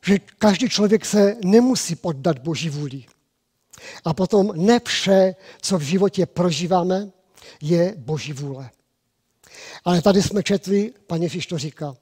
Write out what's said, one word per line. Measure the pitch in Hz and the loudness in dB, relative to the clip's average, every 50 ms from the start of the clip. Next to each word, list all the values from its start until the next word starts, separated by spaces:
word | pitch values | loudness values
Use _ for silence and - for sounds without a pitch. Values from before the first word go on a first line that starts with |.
| - | 2
Že | - 202 196 | 2 0 0
každý | - - - _ - 214 196 165 262 226 | 0 -6 -10 _ 2 2 2 2 0 -4
člověk | - - 208 208 214 214 - | 0 0 2 2 2 0 0
se | - - 208 202 202 208 240 214 | 0 2 4 4 2 2 -2 -2
nemusí | 180 202 226 240 254 254 185 - - 170 | 4 6 6 6 6 2 0 -2 -6 -8
poddat | - - 185 160 135 135 175 160 131 | -6 -6 -6 -6 -2 -2 -2 -2 -2
Boží | 120 160 165 - 160 165 | -4 -6 -6 -4 -6 -6
vůli. | 139 147 147 143 135 139 120 _ _ _ _ _ _ _ _ _ _ _ _ _ - - - - - - _ | -6 -6 -8 -8 -10 -14 -18 _ _ _ _ _ _ _ _ _ _ _ _ _ -20 -20 -20 -20 -20 -8 _
A | 170 160 | -6 -2
potom | - 185 175 - 208 190 214 208 156 170 | -2 -2 2 4 2 2 2 0 0 2
ne | 208 240 240 240 | 4 4 4 2
vše, | - - - - 190 196 190 190 190 180 - - - - - - | -2 -6 -4 2 4 4 4 4 4 0 -4 -16 -20 -20 -12 -4
co | - 196 180 | -2 -2 -2
v | 147 | 0
životě | 135 175 190 196 196 - - 180 | 0 0 2 2 2 2 0 -2
prožíváme, | - _ - 175 180 160 139 175 165 185 180 170 180 185 190 208 202 _ _ _ _ _ - - - - _ | -2 _ -2 0 0 0 -2 -2 0 0 0 2 0 -2 -2 -4 -8 _ _ _ _ _ -20 -20 -20 -20 _
je | 151 147 175 170 170 180 208 | -4 -2 0 2 2 0 -2
Boží | 175 117 110 156 147 - 143 151 | -8 -8 -8 -8 -8 -6 -10 -12
vůle. | 127 143 143 135 127 135 120 _ _ _ _ _ _ _ _ _ _ _ _ _ _ _ - - - - - - - _ | -10 -10 -12 -12 -12 -14 -18 _ _ _ _ _ _ _ _ _ _ _ _ _ _ _ -20 -20 -20 -20 -20 -20 -8 _
Ale | 175 180 175 156 | 0 0 2 4
tady | 208 196 202 190 | 4 4 4 2
jsme | - - 208 - | 0 -2 -4 -2
četli, | - 202 190 - 185 196 202 202 226 - _ _ | 0 -2 -2 -2 0 0 0 0 -2 -6 _ _
Pan | _ 170 165 170 | _ -4 -4 -4
Ježíš | 170 - 180 143 | -4 -4 -6 -8
to | - 175 160 | -8 -8 -8
říká | 131 156 139 - 156 143 135 _ | -8 -8 -10 -10 -12 -12 -12 _